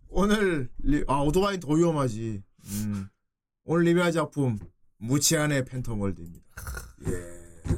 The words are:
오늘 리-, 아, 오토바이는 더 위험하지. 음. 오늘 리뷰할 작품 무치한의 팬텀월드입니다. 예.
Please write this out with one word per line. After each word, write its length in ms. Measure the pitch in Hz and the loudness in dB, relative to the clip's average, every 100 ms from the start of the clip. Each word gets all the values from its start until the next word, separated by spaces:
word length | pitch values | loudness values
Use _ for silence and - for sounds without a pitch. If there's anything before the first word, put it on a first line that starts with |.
| - | -4
오늘 600 | - 202 214 196 160 131 - | 2 4 4 4 0 -2 -2
리-, 240 | 135 147 - | 2 2 2
아, 80 | 135 | 2
오토바이는 380 | 143 165 202 196 | 2 2 2 0
더 120 | 139 | 0
위험하지. 720 | 156 170 156 131 107 113 101 - _ 98 | 4 4 2 -2 -2 -6 -8 -12 _ -10
음. 420 | 101 107 101 98 _ _ _ _ _ | -6 -4 -4 -8 _ _ _ _ _
오늘 200 | - 165 170 | -2 2 4
리뷰할 260 | 170 175 | 4 2
작품 460 | 160 147 143 131 107 - - _ _ | 0 -2 0 -2 -2 -8 -18 _ _
무치한의 680 | 113 143 - 160 147 139 | -2 0 2 2 2 0
팬텀월드입니다. 760 | 127 131 123 107 101 85 85 - - - - - - - - | -2 -6 -6 -4 -4 -4 -10 -18 -20 -16 -14 -12 -14 -10 -6
예. 680 | - - - - 82 - | -6 -8 -14 -18 -12 -4